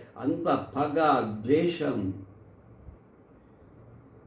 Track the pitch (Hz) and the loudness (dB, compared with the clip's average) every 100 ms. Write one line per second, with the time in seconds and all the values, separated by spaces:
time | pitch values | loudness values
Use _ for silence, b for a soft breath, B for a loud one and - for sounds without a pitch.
0 | B - 127 165 175 135 - 135 147 160 | B -6 -4 0 0 0 -2 -2 0 2
1 | 151 131 107 107 117 151 170 - 143 113 | 4 4 0 -4 2 4 2 0 -2 -2
2 | 95 - - - - - - - - - | -4 -6 -12 -20 -20 -20 -20 -20 -20 -20
3 | - - - - - - - - - - | -20 -20 -20 -20 -20 -20 -20 -20 -20 -20
4 | - - | -20 -20